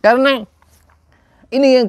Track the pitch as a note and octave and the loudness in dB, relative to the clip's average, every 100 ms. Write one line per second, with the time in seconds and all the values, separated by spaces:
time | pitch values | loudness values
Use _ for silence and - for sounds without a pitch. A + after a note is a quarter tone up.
0 | G#3+ B3 C4+ C4 G#3+ _ _ _ _ _ | 2 0 0 -4 -10 _ _ _ _ _
1 | _ _ _ _ _ B3+ C#4 B3+ | _ _ _ _ _ -2 2 2